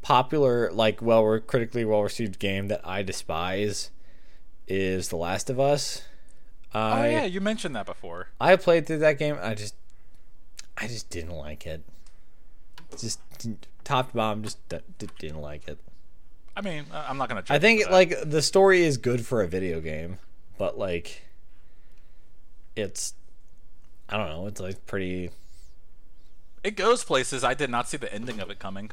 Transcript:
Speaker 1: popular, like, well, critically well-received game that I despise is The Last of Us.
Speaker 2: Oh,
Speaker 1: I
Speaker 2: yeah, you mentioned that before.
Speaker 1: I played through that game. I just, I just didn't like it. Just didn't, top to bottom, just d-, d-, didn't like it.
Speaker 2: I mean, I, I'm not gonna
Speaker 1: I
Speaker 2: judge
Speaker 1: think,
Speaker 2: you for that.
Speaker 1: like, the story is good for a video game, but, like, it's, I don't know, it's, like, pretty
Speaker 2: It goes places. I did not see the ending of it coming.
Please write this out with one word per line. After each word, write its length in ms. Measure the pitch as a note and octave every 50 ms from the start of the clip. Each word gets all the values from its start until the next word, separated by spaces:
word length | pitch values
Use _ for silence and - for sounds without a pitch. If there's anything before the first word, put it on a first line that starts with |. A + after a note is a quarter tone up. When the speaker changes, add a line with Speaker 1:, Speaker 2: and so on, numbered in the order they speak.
| -
Speaker 1:
popular, 680 | - D3 B2+ C3 C3 - D#3 C#3+ C3 A#2+ A#2+ A#2 F#2 E2
like, 280 | G#2+ A2+ A2 G#2 - A#2
well, 360 | A2+ A2+ A2+ A2 G#2+ A2 A2
critically 440 | A2 - - C3 A#2 A2+ - A#2+ A#2
well-received 540 | G#2+ G#2+ G#2 G#2 G2+ - - A#2 G#2 F2+ -
game 300 | - G2 G2 F#2+ G2 G2+
that 120 | G#2 - -
I 160 | - F#2 G2 G2+
despise 880 | F#2+ F#2 - - - E2 D#2+ E2+ F2+ F#2+ G2 G#2 G#2+ G2 - - - - - - - - - - - - - - - - - -
is 420 | - F#2+ F#2+ F#2+ F#2 F#2 F#2 F2 -
The 80 | -
Last 340 | E2 E2+ E2+ F#2 F#2 - -
of 80 | C3 B2
Us. 420 | C#3 C#3 C#3+ D3 - - - - - - - - - - - - - - - - - - -
Speaker 2:
Oh, 40 | G#2+
Speaker 1:
I 300 | A2 A2 A2 A2+ A2+ A#2
Speaker 2:
yeah, 160 | A#2 - -
you 160 | F#3 F3+ F#3+
mentioned 340 | F#3+ G#3 A3 G#3+ - F3+ C#3
that 100 | A2 G2
before. 420 | G2 F2 - - F#2 E2+ F2 F#2 - - -
Speaker 1:
I 140 | A#2 D3+ F#3
played 300 | F3 - - E3+ E3+ D#3
through 120 | - D#3+ D3+
that 200 | D3+ D#3 D3 C#3
game. 180 | D#3 D3+ D3 - F2
I 120 | G#2+ A2
just, 200 | G#2+ G#2+ G2+ - - - - - - - - - - - - - - - - - - - - -
I 100 | - -
just 220 | - A#2+ G#2+ - -
didn't 240 | - F2+ D#2+ E2 F2
like 300 | D#2 D2 D2+ D2+ - -
it. 160 | E2+ D#2+ D#2+ - - - - - - - - - - - - - - - - - - - - - - - -
Just 220 | - A2 - - - - - -
didn't, 280 | - A#2 G#2+ G2+ - - - - -
top 260 | - C#3 B2+ B2+ -
to 60 | -
bottom, 260 | A#2 A2 A2 G#2+ G#2+ G#2+
just 240 | G#2+ - - - -
d-, 80 | - - - - - -
d-, 100 | G#2+ - - -
didn't 220 | - D#2+ D2+ D#2
like 260 | D2 D2 D2 D2+ - -
it. 100 | D2+ D2 - - - - - - - - - - - - - - -
Speaker 2:
I 60 | -
mean, 240 | G#3 G3+ E3 D3+ D3 C#3+ E3
I, 140 | D#3 D3+ C3
I'm 80 | C3
not 120 | C#3 C3 A#2
gonna 100 | B2 G2+
Speaker 1:
I 140 | F#2 - C#3+
Speaker 2:
judge 80 | D3 D#3+
Speaker 1:
think, 160 | G#3+ A3+ G#3+
Speaker 2:
you 40 | G3+
for 40 | - F#3
that. 40 |
Speaker 1:
like, 340 | F#3 F#3 E3+ F3 - D#3+ D3+
the 120 | D3 D#3 C#3+
story 400 | - - F#3+ F#3+ G3 F#3+ F3+ F3
is 140 | D#3+ C#3 A#2+
good 260 | - B2+ A#2+ B2 A2+
for 160 | - C3+ A#2 G2+
a 60 | E2+
video 320 | E2+ F#2+ F#2 F2+ E2 D#2+
game, 380 | D#2 D#2+ D#2 D2+ D#2+ E2+ F#2+ - - - - - - - - -
but, 180 | G2+ F2+ - -
like, 440 | G#2+ F#2+ F2 E2+ E2+ - - - - - - - - - - - - - - - - - - - - - - - - - - - - - - - - - -
it's, 380 | - G#2+ G2 - - - - - - - - - - - - - - - - - - - - - - - -
I 80 | G2+ G#2+
don't 100 | G#2+ E2
know, 180 | D#2 E2 F#2
it's, 140 | G#2 G2+ -
like, 240 | G2 F#2 F#2+ - -
pretty 440 | - - G2+ F#2+ F2+ F2+ F2+ F2+ E2+ - - - - - - - - - - - - - - - - - - - - - - - - - - -
Speaker 2:
It 120 | G3 A3
goes 260 | G#3 F#3 A3 A#3+ B3 -
places. 400 | - D#3+ C3 B2+ - - C3 A#2+
I 100 | B2 C3
did 160 | - D3 B2+
not 180 | A#2+ A#2+ A#2+ -
see 80 | -
the 160 | - - G2 -
ending 280 | G#2 A#2 B2+ A#2+ G2+
of 100 | F#2+ F2+
it 80 | G2+ -
coming. 320 | - G2 G2 G2 G2+ G#2+